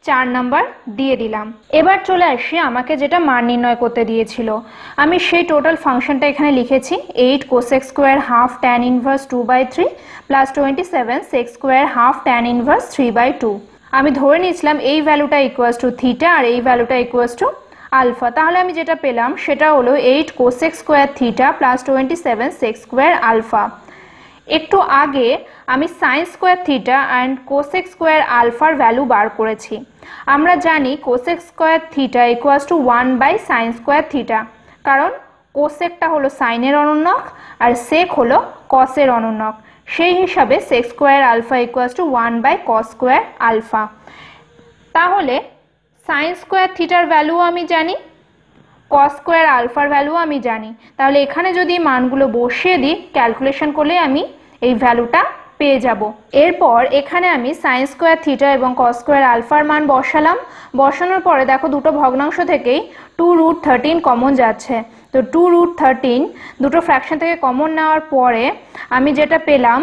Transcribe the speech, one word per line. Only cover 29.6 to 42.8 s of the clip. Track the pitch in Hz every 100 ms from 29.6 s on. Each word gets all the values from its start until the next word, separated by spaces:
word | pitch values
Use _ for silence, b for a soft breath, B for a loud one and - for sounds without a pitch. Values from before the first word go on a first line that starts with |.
| - 214 254 B B B -
আমরা | 277 330 359 339
জানি | 311 262 294 -
cosec | 247 247 339 -
square | - 320 320 320
theta | - 262 247 240
equals | 240 285 277 285
to | 339 247 240
one | 254 254
by | 269 392 -
sin | 247 226 233
square | - 294 311
theta, | 285 233 220 226 b b b -
কারণ | 277 330 508 - _ _ 269
কোসেকটা | 294 294 349 339 330
হলো | 311 277 -
সাইনের | 247 233 254 294
অনন্যক | 294 302 330 508 - B B B
আর | 240 240 -
sec | 311 359 -
হলো | 233 302 - - -
কসের | 262 262 285 277 240
অনন্যক। | 226 214 220 220 b b -
সেই | - 339 359
হিসাবে | 370 381 240 285 -
sec | 240 233
square | - 277 277 262
alpha | 226 226 262 240
equals | 254 247 247
to | 339 247
one | 233 233
by | 240 359 359
cos | 220